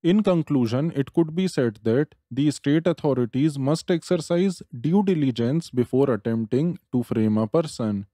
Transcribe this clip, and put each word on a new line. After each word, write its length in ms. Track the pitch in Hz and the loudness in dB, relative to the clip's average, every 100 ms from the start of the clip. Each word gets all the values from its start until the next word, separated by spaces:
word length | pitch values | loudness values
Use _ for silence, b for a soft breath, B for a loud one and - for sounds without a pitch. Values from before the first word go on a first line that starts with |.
In 220 | 170 202 | 4 2
conclusion, 680 | 202 175 151 143 117 123 160 139 | 4 2 2 0 2 0 -2 -2
it 160 | 135 | -2
could 240 | - 165 165 | 0 0 0
be 100 | 190 | -2
said 320 | - 123 104 | 0 -2 -2
that 320 | - 117 151 _ _ | 0 0 0 _ _
the 200 | 120 147 | -2 0
state 380 | - 143 151 165 | 0 0 0 0
authorities 680 | 160 151 127 120 123 156 139 | -2 0 0 0 0 0 0
must 320 | 135 160 - | -2 -2 -2
exercise 680 | 175 - 180 151 175 196 175 - 131 | -4 0 -2 0 0 0 -2 -12 -6
due 240 | 135 190 | 0 2
diligence 680 | 196 175 135 117 117 156 - | 2 0 0 0 -2 -2 -2
before 400 | 127 120 127 139 | -2 0 2 2
attempting 680 | 110 117 113 110 123 165 - _ | 0 -2 -4 -2 -2 -2 -4 _
to 120 | 123 | -4
frame 340 | 117 113 110 107 | -2 0 2 2
a 80 | 110 | 0
person. 600 | 165 160 - 113 101 98 | 0 -2 -6 -4 -4 -8